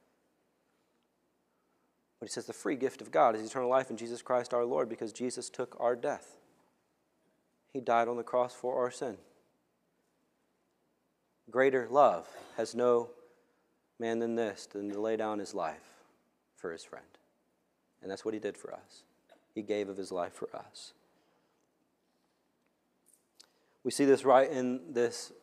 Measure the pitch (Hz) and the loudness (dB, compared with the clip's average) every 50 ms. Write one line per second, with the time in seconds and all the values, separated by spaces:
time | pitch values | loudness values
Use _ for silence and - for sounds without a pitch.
0 | _ _ _ _ _ _ _ _ _ _ _ _ _ _ _ _ _ _ _ _ | _ _ _ _ _ _ _ _ _ _ _ _ _ _ _ _ _ _ _ _
1 | _ _ _ _ _ _ _ _ _ _ _ _ _ _ _ _ _ _ _ _ | _ _ _ _ _ _ _ _ _ _ _ _ _ _ _ _ _ _ _ _
2 | _ _ _ - 117 101 - 123 110 - 113 - - 143 156 123 131 131 - - | _ _ _ -14 -12 -10 -8 -8 -8 -8 -10 -6 -4 -4 -2 0 -2 -4 -4 -6
3 | 110 - - 160 147 123 110 110 110 110 - 135 127 123 127 135 131 131 117 107 | -8 0 4 6 6 6 4 2 -4 -6 -4 -2 0 2 2 2 0 0 -6 -8
4 | 117 117 120 117 - - 127 123 120 - - 120 120 120 131 151 139 113 113 - | -8 -8 -10 -8 -4 0 0 0 0 0 0 0 0 2 0 0 -2 -2 -4 -6
5 | 120 110 104 - 123 127 117 127 117 - - - 127 - - - 123 117 123 120 | -8 -8 -6 -4 -6 -6 -4 -6 -10 -10 -6 -8 -8 -8 -4 -2 0 0 0 0
6 | 127 147 131 - - - - - _ _ _ _ _ _ _ _ _ _ _ _ | -2 -4 -4 -4 -8 -14 -20 -20 _ _ _ _ _ _ _ _ _ _ _ _
7 | _ _ _ _ _ _ _ _ _ _ _ _ _ _ - 139 120 107 117 117 | _ _ _ _ _ _ _ _ _ _ _ _ _ _ -10 -6 0 2 4 4
8 | 117 113 123 120 113 - - 123 123 123 - - - 123 131 131 123 123 123 - | 4 2 0 -4 -4 0 2 2 2 0 -2 -6 -4 -2 0 0 0 -2 -2 -4
9 | 147 127 101 - - - _ _ _ _ _ _ _ _ _ _ _ _ _ _ | -6 -6 -8 -8 -14 -20 _ _ _ _ _ _ _ _ _ _ _ _ _ _
10 | _ _ _ _ _ _ _ _ _ _ _ _ _ _ _ _ _ _ _ _ | _ _ _ _ _ _ _ _ _ _ _ _ _ _ _ _ _ _ _ _
11 | _ _ _ _ _ _ _ _ _ - - 123 131 139 131 131 120 113 123 143 | _ _ _ _ _ _ _ _ _ -4 2 4 4 4 4 2 0 2 6 8
12 | 143 117 92 82 82 - - - - - - - 113 - - 117 123 123 120 120 | 8 8 6 4 -2 -10 -16 -18 -20 -12 -6 -6 -4 -4 0 2 4 4 4 4
13 | 117 - - - - - _ _ _ _ _ _ _ _ _ _ _ _ _ - | 2 -2 -8 -20 -20 -20 _ _ _ _ _ _ _ _ _ _ _ _ _ -6
14 | 117 113 113 117 117 117 117 117 117 107 98 - - - - 101 101 104 101 101 | -4 -2 -2 -2 -2 -2 -2 -2 -2 -2 -4 -8 -12 -14 -10 -8 -8 -6 -6 -4
15 | 107 110 113 107 110 110 107 104 98 92 - 98 85 80 78 - - - - - | -2 -2 -2 -2 -2 -2 -4 -4 -6 -6 -6 -4 -4 -4 -6 -8 -14 -20 -20 -20
16 | - _ _ _ _ _ _ _ _ _ _ _ - 90 82 82 - - - - | -20 _ _ _ _ _ _ _ _ _ _ _ -10 -10 -8 -10 -12 -16 -18 -20
17 | - _ _ - _ _ _ _ _ _ _ _ _ _ _ _ _ _ _ _ | -20 _ _ -20 _ _ _ _ _ _ _ _ _ _ _ _ _ _ _ _
18 | - 92 98 95 - 107 110 107 104 101 92 - - - 87 87 - - - - | -12 -10 -10 -8 -6 -6 -6 -4 -6 -6 -8 -8 -12 -14 -14 -14 -16 -20 -20 -20
19 | - _ _ _ _ _ - _ _ _ - 113 107 104 107 104 101 95 98 95 | -20 _ _ _ _ _ -20 _ _ _ -10 -8 -6 -4 -2 -2 -2 -4 -6 -8
20 | 95 90 92 90 87 90 - - - - - - - - - - - - - _ | -8 -6 -4 -4 -4 -4 -6 -8 -10 -10 -10 -12 -14 -16 -18 -20 -20 -20 -20 _
21 | _ _ _ _ _ _ _ _ _ _ _ _ _ _ _ _ _ _ _ _ | _ _ _ _ _ _ _ _ _ _ _ _ _ _ _ _ _ _ _ _
22 | _ _ _ _ _ _ _ _ _ _ _ _ _ _ _ _ _ _ _ _ | _ _ _ _ _ _ _ _ _ _ _ _ _ _ _ _ _ _ _ _
23 | _ _ _ _ _ _ _ - - _ _ _ _ _ _ _ - 131 - - | _ _ _ _ _ _ _ -20 -20 _ _ _ _ _ _ _ -6 -2 0 4
24 | 143 139 135 120 - 139 127 131 135 147 156 131 127 123 123 131 123 - 143 117 | 6 8 8 8 8 8 8 8 8 6 2 0 0 0 -2 -4 -6 -4 0 0
25 | 120 117 117 - - - - - | 0 0 0 -4 -12 -14 -16 -20